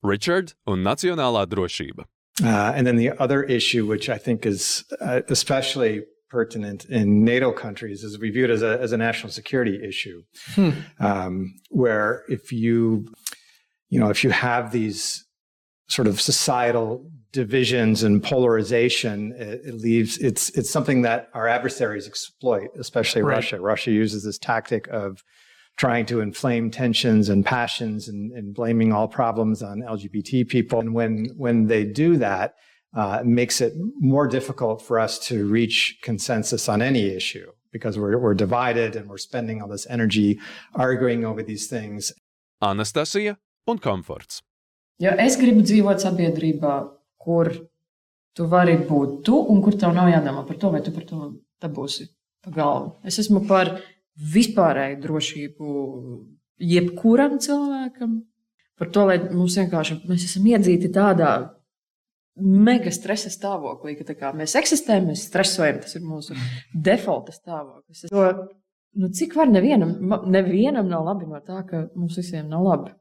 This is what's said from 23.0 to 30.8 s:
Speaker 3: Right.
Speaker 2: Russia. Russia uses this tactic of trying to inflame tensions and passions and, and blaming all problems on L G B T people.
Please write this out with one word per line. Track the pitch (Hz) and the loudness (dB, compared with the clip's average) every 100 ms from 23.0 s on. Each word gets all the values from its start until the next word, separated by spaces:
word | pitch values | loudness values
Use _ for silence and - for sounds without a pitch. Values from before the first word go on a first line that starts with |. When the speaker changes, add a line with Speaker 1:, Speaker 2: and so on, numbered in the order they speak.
| 110 117 | 0 0
Speaker 3:
Right. | 104 113 | 0 0
Speaker 2:
Russia. | 113 101 | -2 -4
Russia | 95 107 - | -2 -2 0
uses | 107 110 104 | 2 2 -2
this | 104 98 | -8 -8
tactic | - 113 - 110 - | -4 -4 -2 -6 -4
of | 113 101 95 _ _ _ _ _ - | -8 -8 -10 _ _ _ _ _ -2
trying | 135 120 113 | 0 0 0
to | 120 | -2
inflame | 104 - 135 120 113 | -2 -4 -2 0 -2
tensions | 110 127 110 127 107 104 | -2 -2 0 4 4 4
and | 101 98 | 2 2
passions | 123 117 - 113 107 107 | 0 -2 -4 -6 -8 -10
and, | 104 104 | -10 -10
and | 123 101 | -10 -12
blaming | 101 117 113 113 | -4 0 2 4
all | 104 110 | 2 0
problems | - 117 113 110 107 | 0 0 0 0 -2
on | 104 101 | -6 -10
L | 120 107 | -8 -10
G | 98 | -6
B | 104 | -8
T | - 131 | -2 -2
people. | 117 127 113 117 | 0 0 0 -2